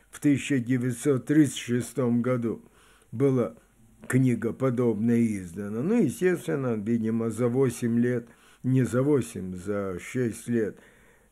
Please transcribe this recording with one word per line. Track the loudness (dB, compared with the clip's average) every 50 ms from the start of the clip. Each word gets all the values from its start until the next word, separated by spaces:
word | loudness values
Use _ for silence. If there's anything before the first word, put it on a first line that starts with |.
| _ _
в | -10 0
тысяча | 2 2 2 2 0 0 0 0
девятьсот | 0 0 0 0 0 -2 -4 -2 0 0 0 0 0
тридцать | 4 4 4 4 4 2
шестом | -4 -4 -2 -2 -2 -2 -4 -4 -2 0 2 2 2
году | 2 0 0 0 0 -2 -4 -6 -10 -18 _ _ _ _ _ _ _ _
была | -2 0 2 2 2 2 0 -2 -4 -12 _ _ _ _ -20 _ _ _ -6
книга | 0 2 4 4 4 2 2 -2 -4 -2
подобная | 0 -2 0 0 2 2 0 0 2 2 2 4 4 2 2 0
издана. | -4 -6 -8 -10 -10 -8 -6 -6 -4
Ну, | -2 0 2 2 2
естественно, | 0 0 0 0 0 0 0 -2 -4 -4 -2 -2 -2 -2
видимо, | -2 0 0 0 0 0 0 -2 -2 -2 -2
за | -2 0 0
восемь | 0 2 2 2 0 0 -2 -2 0 0 2
лет, | 0 0 -2 -4 -6 -10 -16 _ _ -20 -18 _ -2
не | 2 2 2 2
за | 2 2 0 2
восемь, | 2 2 2 0 -2 -8 -10 -8 -8 -10
за | -8 -6 -4 -4 -4 -4 -6 -6 -8
шесть | -10 -6 -4 -2 -2 -2 -4 -6 -4 -2
лет | 0 0 0 -2 -4 -10 -18 -20 -20 _ -20 -20 _ _ _ _